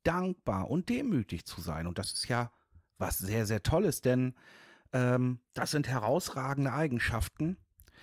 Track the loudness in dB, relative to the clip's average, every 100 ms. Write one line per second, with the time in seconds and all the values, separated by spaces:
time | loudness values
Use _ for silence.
0 | -2 0 -2 -4 -2 -2 0 -2 0 -2
1 | 0 0 0 -6 -8 -10 -6 -4 -4 -4
2 | -6 -6 -2 -2 -2 -8 _ -20 _ -6
3 | -4 -2 0 0 0 0 2 2 2 2
4 | 2 2 2 -4 -16 -20 -20 -20 _ 0
5 | 4 4 2 -2 _ -6 -2 0 0 0
6 | 2 2 0 -4 -2 0 0 2 0 0
7 | 0 0 -2 -2 -2 -2 _ -20 -20 -20